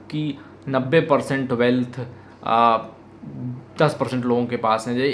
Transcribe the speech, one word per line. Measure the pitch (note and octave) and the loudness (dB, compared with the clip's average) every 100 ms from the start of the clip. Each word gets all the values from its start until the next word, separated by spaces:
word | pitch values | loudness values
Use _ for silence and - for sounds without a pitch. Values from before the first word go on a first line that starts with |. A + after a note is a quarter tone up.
| - | -8
की | D3+ D3+ C3+ - - - | -6 -4 -6 -14 -14 -4
नब्बे | C3+ C3 D#3+ | -2 2 2
परसेंट | D#3 C3+ A#2+ C3+ B2+ | 4 2 2 -2 -2
wealth, | A#2 B2 B2+ B2 - A#2+ - - - | 2 2 2 -2 -6 -12 -14 -20 -10
आ, | - A2+ A#2 A2 - - - - C#3+ C3+ B2 B2 - - | 0 4 4 4 -2 -16 -20 -18 -16 -10 -10 -10 -12 0
दस | D3+ - | 0 2
परसेंट | C#3 B2+ | -4 -2
लोगों | B2 A#2+ A#2+ | 0 0 0
के | - | -2
पास | A2 A2+ B2 | 0 0 -2
है। | A#2+ | -2
ये | C3+ | -2